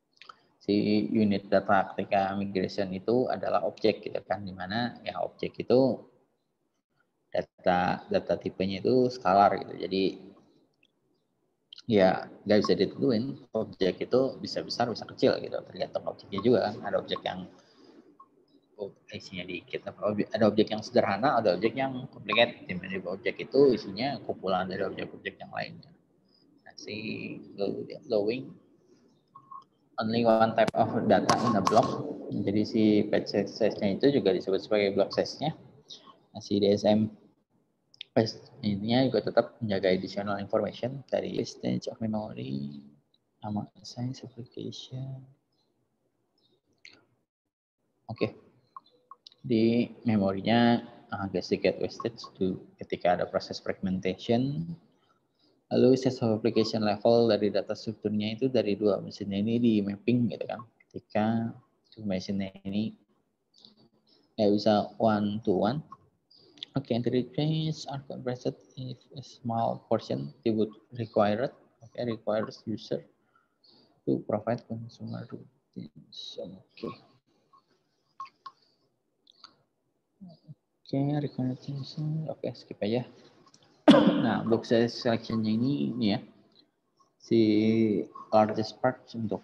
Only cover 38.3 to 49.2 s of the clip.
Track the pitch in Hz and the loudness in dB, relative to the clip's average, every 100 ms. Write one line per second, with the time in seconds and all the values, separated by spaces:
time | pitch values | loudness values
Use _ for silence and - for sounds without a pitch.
38.3 | - - - 107 98 110 123 131 110 95 | -4 -18 -6 -4 -2 0 2 2 2 2
39.3 | 117 117 - 107 95 95 92 92 101 101 | 0 0 -4 -4 0 2 2 0 -6 -4
40.3 | 101 101 110 101 - 120 139 - 98 95 | -6 -2 -2 -2 -4 -8 -8 -4 -4 -2
41.3 | 107 - - 123 123 - - 110 107 107 | -4 -6 -6 -4 -4 -6 -6 -4 -4 -6
42.3 | 120 131 135 - 143 143 _ _ _ _ | -10 -8 -8 -8 -12 -20 _ _ _ _
43.3 | _ 107 104 - - - - 123 131 123 | _ -8 -6 -8 -14 -16 -8 -8 -8 -14
44.3 | 117 117 113 110 110 - 131 135 131 131 | -16 -16 -12 -12 -12 -12 -12 -12 -14 -18
45.3 | _ _ _ _ _ _ _ _ _ _ | _ _ _ _ _ _ _ _ _ _
46.3 | _ _ _ _ _ - - _ _ _ | _ _ _ _ _ -20 -20 _ _ _
47.3 | _ _ _ _ _ _ _ - 110 110 | _ _ _ _ _ _ _ -16 -4 -4
48.3 | - - _ _ - - _ _ - | -4 -20 _ _ -20 -20 _ _ -20